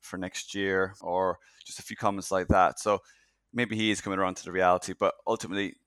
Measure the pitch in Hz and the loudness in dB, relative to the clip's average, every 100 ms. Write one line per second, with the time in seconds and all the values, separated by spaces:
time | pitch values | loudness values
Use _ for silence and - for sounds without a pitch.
0 | - 90 92 - - 101 98 95 95 95 | -12 -8 -8 -10 -10 -4 -2 0 -2 -4
1 | 90 90 92 87 _ _ - - - 110 | -4 -2 0 -2 _ _ -18 -16 -14 -4
2 | 110 98 90 95 90 101 87 - 104 101 | -2 -2 -2 -2 4 6 6 4 0 0
3 | _ _ _ _ _ 117 120 110 110 101 | _ _ _ _ _ -4 -2 0 0 0
4 | - 95 92 92 - 90 90 90 - 92 | -2 0 0 -2 -6 2 4 4 0 0
5 | 98 - - 113 - 98 98 - | 0 0 -2 -2 -2 -4 -4 -6